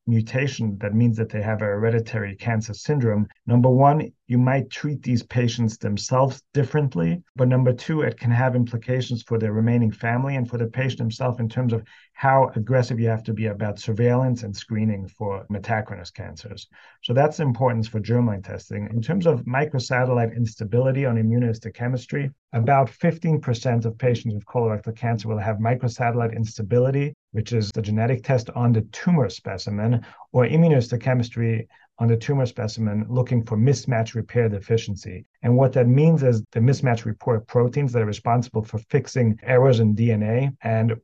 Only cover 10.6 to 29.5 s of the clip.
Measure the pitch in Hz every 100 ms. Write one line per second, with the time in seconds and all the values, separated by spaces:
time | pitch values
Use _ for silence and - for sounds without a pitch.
10.6 | 113 127 131 117 117 110 127 120 113 127
11.6 | 123 113 - - _ - 139 135 131 -
12.6 | 104 131 120 117 113 110 113 107 110 101
13.6 | 107 104 - 104 120 123 131 120 104 101
14.6 | - 110 110 101 95 - 104 98 - 101
15.6 | 98 110 104 98 90 - 90 85 107 95
16.6 | - _ - _ - 127 151 156 147 117
17.6 | 127 117 110 110 101 120 120 101 95 98
18.6 | - 107 104 117 110 180 170 131 120 131
19.6 | 151 131 120 127 127 120 117 117 113 -
20.6 | 107 120 131 135 135 117 110 117 120 110
21.6 | 113 - 120 127 - 147 139 - _ 120
22.6 | 117 139 127 - 170 160 170 151 139 113
23.6 | 131 127 113 110 127 117 117 104 - 127
24.6 | 117 107 117 110 117 113 110 107 101 104
25.6 | 110 123 123 - 120 120 117 110 110 -
26.6 | 101 120 127 139 143 151 _ 110 110 120
27.6 | 101 117 101 107 117 123 - 131 113 -
28.6 | 120 113 110 - - 170 117 - -